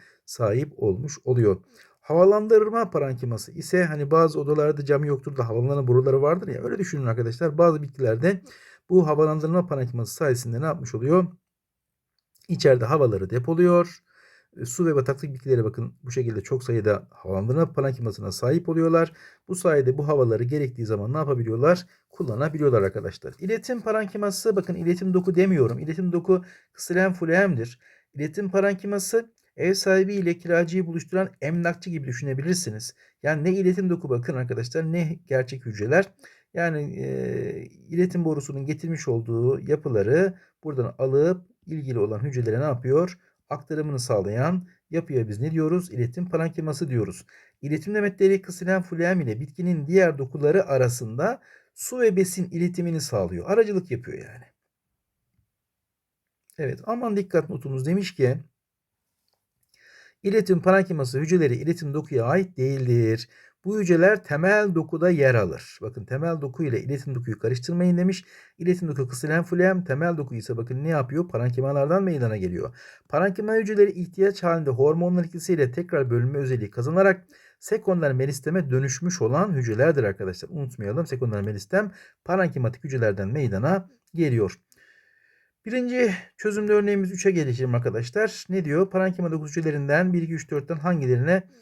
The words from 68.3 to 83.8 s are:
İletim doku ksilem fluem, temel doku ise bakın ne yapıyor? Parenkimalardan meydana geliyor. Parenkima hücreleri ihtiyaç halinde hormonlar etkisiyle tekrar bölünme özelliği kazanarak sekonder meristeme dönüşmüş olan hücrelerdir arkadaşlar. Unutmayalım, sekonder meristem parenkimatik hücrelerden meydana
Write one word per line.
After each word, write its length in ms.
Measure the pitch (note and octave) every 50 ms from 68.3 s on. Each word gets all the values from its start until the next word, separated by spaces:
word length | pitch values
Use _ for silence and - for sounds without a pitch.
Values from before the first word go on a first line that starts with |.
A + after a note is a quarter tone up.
| - - - _ _ -
İletim 300 | E3+ F3+ F3+ F3+ F3+ D#3+
doku 200 | C#3 C3 C3 A#2+
ksilem 340 | B2+ - - D3+ D#3 E3+ E3
fluem, 400 | - F3+ F3 F#3 F#3+ F#3+ F#3 F3+
temel 320 | - C3 C#3+ E3 F3 E3+
doku 180 | D#3 C#3+ B2 B2
ise 220 | A2+ G#2 - A#2
bakın 280 | A2+ A#2 A#2+ B2+ C3 D3
ne 40 | D#3+
yapıyor? 400 | E3 D3 B2 A#2+ C3 D#3 F3 F3
Parenkimalardan 760 | - A2+ A#2+ B2+ A#2+ B2+ C3 C#3 C#3+ C#3+ C#3 D3 E3+ G3
meydana 340 | G3 F#3 E3 C#3 A#2+ A2+ A2
geliyor. 400 | G#2 F#2 F2+ F2+ E2+ - - - - - - - _ _ -
Parenkima 460 | - D3 F3+ G3+ F#3 G#3+ G#3 G#3+ A3
hücreleri 380 | A3+ A3 G3+ G#3+ G3+ G3+ G3+
ihtiyaç 500 | - F3 F3+ F3 - F#3+ F#3+ G3+ F#3+ -
halinde 280 | F3+ F3 E3 E3 D#3 C#3
hormonlar 540 | B2+ A#2 C#3 D3 D#3+ E3 F3 F3+ F3+ F3+ E3+
etkisiyle 460 | E3+ - E3+ D#3+ - F3+ D3+ C3+ B2
tekrar 400 | B2 F3 F3 F3 F3 D3 C3+ B2
bölünme 280 | A#2 A#2+ A#2+ C3 C#3+ C#3+
özelliği 320 | C#3 B2+ C3 A#2+ G#2+ G2
kazanarak 560 | - B2 A#2+ C#3 E3 F#3 G3 G3 F#3+ F#3 - _ _ _ _ _ _ _
sekonder 520 | - - G#3 A3 G#3+ G3 F#3 F3 D#3 C#3
meristeme 580 | C3 B2+ C3+ C#3+ C#3+ - - D3+ E3+ F#3+ E3 C3
dönüşmüş 520 | B2+ C3 C#3 C3+ B2+ - E3+ F3+ F3+ -
olan 300 | A2+ A2 C3 D#3+ G3 G#3+
hücrelerdir 520 | E3+ C3+ B2 A#2 G#2+ G#2 C3+ E3 D#3 C#3 A2+
arkadaşlar. 440 | G2+ F#2+ - G2+ F#2 F2+ - - -
Unutmayalım, 580 | F3+ D3+ C#3 B2 - - G2+ G2 A2 D#3 E3
sekonder 360 | - C3+ B2 B2+ A#2 G#2 G2+
meristem 480 | G2 G#2 G#2+ G2 - - - G3 G#3+ F#3+ - - - - _ _ -
parenkimatik 600 | - F3 F#3+ F3+ F3 - D3 B2 A2+ A#2+ - -
hücrelerden 440 | C#3+ C3+ B2+ A2+ G#2+ G2+ G2+ G2 F#2+
meydana 640 | B2 D3+ C#3 A2+ G2 F#2+ A#2 D#3 F#3+ G3